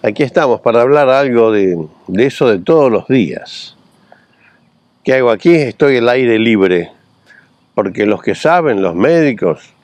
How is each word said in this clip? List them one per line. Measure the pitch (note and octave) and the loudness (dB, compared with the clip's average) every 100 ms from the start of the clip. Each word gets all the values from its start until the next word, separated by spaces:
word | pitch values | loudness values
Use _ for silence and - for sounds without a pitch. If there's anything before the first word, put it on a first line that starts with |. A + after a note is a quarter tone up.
Aquí | A2 G#2 | -6 -4
estamos | C3+ F3+ D3 A2+ | -2 0 0 0
para | A#2+ A#2 | 0 2
hablar | B2 D3 C#3 | 2 2 2
algo | C3 C#3 A#2+ A2+ | 2 2 2 2
de, | G#2+ F#2+ F2 D#2 _ - | 2 0 -2 -8 _ -10
de | F#2+ C3+ | -2 -2
eso | - C3 | 0 0
de | G2+ | 0
todos | F#2 E3 C#3 | 0 2 2
los | G#2+ - | 0 -2
días. | A#2 F2 - - - - _ _ _ _ _ _ _ _ _ _ _ _ _ | -2 -2 -6 -14 -20 -20 _ _ _ _ _ _ _ _ _ _ _ _ _
¿Qué | - | -2
hago | C3 B2 | 0 0
aquí? | G#2+ E3+ | 0 2
Estoy | E3+ C3+ - D3 B2+ | 2 0 0 0 2
al | A#2 | 2
aire | B2 B2+ A2 | 0 2 2
libre, | A2+ A2 F#2+ F2+ F2 - _ _ _ - _ _ _ - | 2 2 2 0 -4 -14 _ _ _ -20 _ _ _ -6
porque | G2 F#2 G#2 | -6 -2 -4
los | G2+ | -2
que | - | -4
saben, | G2 D3+ F3 D#3 G#2+ | -4 0 0 0 -2
los | F#2+ E2+ | -2 0
médicos | A#2 E3+ D3+ A2+ F2 D#2 - _ | 0 2 0 -2 -4 -4 -10 _